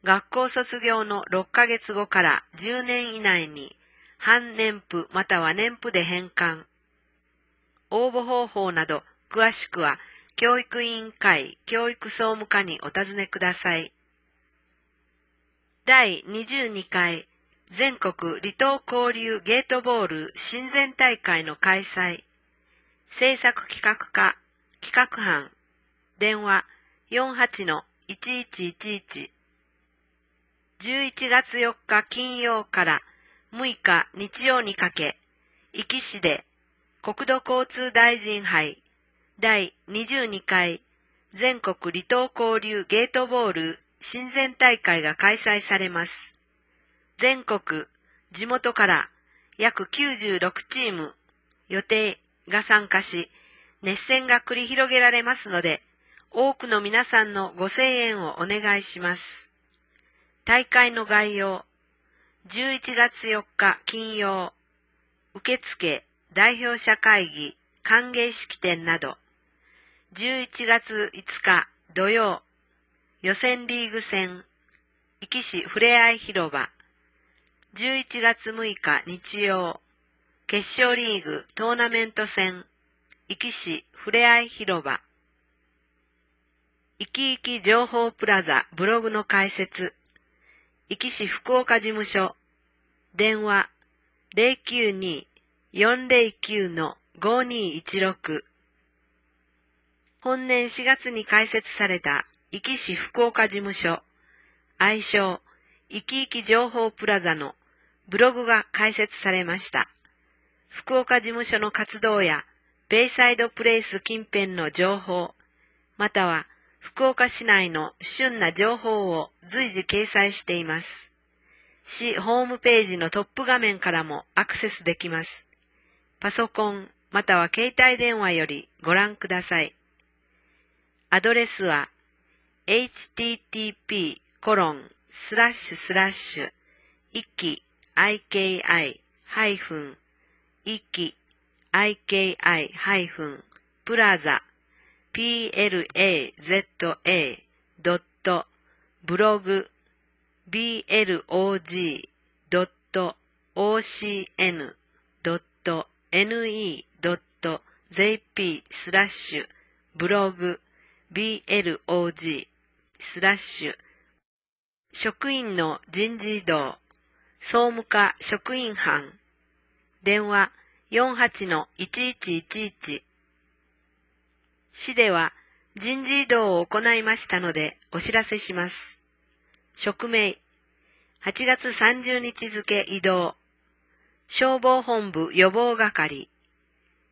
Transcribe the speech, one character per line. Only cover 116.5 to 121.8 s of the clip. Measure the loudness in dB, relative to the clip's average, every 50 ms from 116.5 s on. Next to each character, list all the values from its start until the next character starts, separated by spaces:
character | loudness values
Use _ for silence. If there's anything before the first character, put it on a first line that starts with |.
| _ _ _ _ _ _
福 | -20 -18 _ 2 2
岡 | 2 4 4 2 2
市 | 2 -2 4
内 | 4 6 6 4 2
の | -2 -4 -4 -4 _ _
旬 | -4 -4 -2 0 0 0 0 0
な | 0 0
情 | 2 2 2 2 2
報 | 0 0 0 0 0 0 0
を | 0 -2 -4 -6 _ _ -14
随 | -6 -4 -2 -2 -2
時 | -2 -4
掲 | -2 0 0 0 0
載 | 0 2 2 2 2
し | 0 -2
て | -2 -2 -4
い | -4 -2
ま | -4 -6 -6
す。 | -6 -10 -16 -16 -20 _ _ _ _ _ _ _ _ _ _ _ _ _ _ _